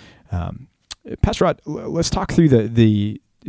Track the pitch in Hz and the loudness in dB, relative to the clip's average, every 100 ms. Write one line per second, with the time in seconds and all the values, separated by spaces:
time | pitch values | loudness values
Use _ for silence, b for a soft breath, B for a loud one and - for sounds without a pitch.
0 | b b b 90 85 - 131 _ - - | b b b -8 -8 -12 -18 _ -20 -20
1 | 226 - - - 185 - - 151 - 156 | -16 -4 -2 0 0 -2 -6 -10 -6 -4
2 | 170 - 190 - 160 123 110 117 113 104 | -2 -4 -2 2 4 4 2 2 4 4
3 | 104 107 _ _ | -2 -8 _ _